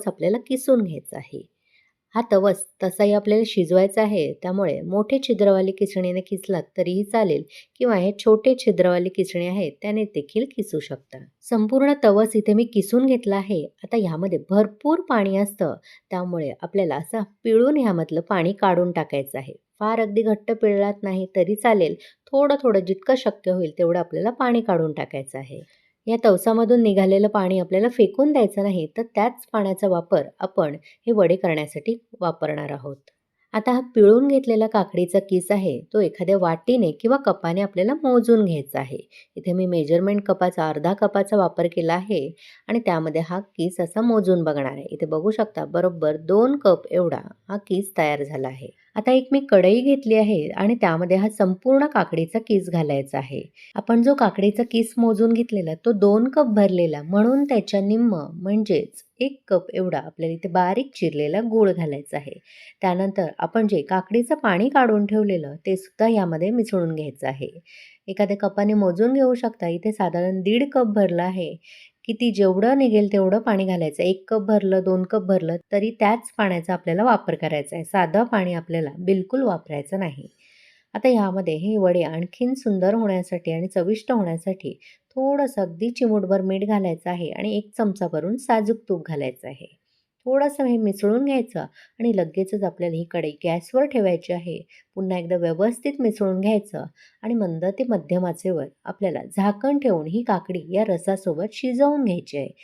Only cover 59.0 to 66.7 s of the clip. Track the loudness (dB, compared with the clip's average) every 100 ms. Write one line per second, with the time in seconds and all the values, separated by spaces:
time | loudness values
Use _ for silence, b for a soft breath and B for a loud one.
59 | -16 -6 -6 -6 -2 -2 -2 -6 -4 -4
60 | -6 -8 -6 -6 -4 0 0 -2 -6 -4
61 | -4 -2 -2 -2 0 2 2 2 -4 -6
62 | -8 -10 -10 -16 B B B -4 -2 0
63 | -2 -4 -6 -6 -4 0 0 0 -2 -4
64 | -2 -2 -2 -2 0 0 2 2 2 2
65 | 0 0 0 -2 -6 -8 -4 -4 -6 -2
66 | 0 2 0 -2 -2 -2 -2